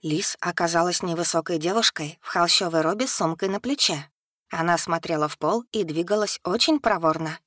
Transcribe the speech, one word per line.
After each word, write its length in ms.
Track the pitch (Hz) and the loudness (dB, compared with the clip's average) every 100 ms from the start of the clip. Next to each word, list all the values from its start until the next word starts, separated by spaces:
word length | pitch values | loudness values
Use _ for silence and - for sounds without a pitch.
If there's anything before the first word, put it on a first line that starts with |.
Лис 360 | 165 151 - - | -2 0 0 -2
оказалась 600 | 175 175 175 170 175 - | -4 0 2 2 2 0
невысокой 560 | 185 165 175 170 156 170 | -2 -2 0 0 0 -2
девушкой 640 | 160 214 220 - 151 - | 0 0 0 -2 -10 -10
в 60 | - | -6
холщовой 540 | 185 170 - 180 165 | 0 2 2 2 2
робе 260 | 156 202 262 | 2 0 0
с 60 | |
сумкой 360 | - 170 165 190 | 0 0 -2 -4
на 100 | 196 | -4
плече. 500 | 247 285 - 156 147 _ _ _ _ | -4 0 0 -2 -8 _ _ _ _
Она 280 | 175 165 170 | -2 2 2
смотрела 500 | - 165 - 156 151 | 2 -2 -2 0 0
в 100 | - | 0
пол 280 | 156 214 240 | -2 -2 -2
и 120 | 220 | -4
двигалась 560 | 175 156 175 208 208 - | -2 -2 0 0 0 -2
очень 360 | - 196 - 311 | -2 0 2 2
проворно. 600 | 233 190 165 156 160 160 | 2 2 2 2 -2 -6